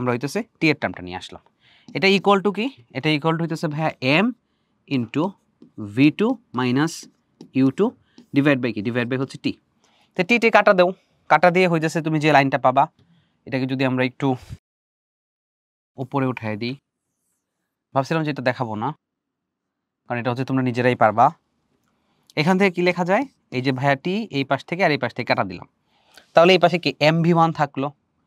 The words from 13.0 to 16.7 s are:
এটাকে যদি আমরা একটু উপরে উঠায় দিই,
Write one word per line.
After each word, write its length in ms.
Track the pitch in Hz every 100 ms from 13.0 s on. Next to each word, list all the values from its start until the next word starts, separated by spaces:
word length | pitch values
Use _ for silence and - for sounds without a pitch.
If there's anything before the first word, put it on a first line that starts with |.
| _ _ _ _ -
এটাকে 200 | 131 131
যদি 100 | 135 135
আমরা 120 | 127 127
একটু 180 | - 139 127 - - _ _ _ _ _ _ _ _ _ _ _ _ _ -
উপরে 220 | 131 139 131
উঠায় 240 | 120 110 104
দিই, 120 | 120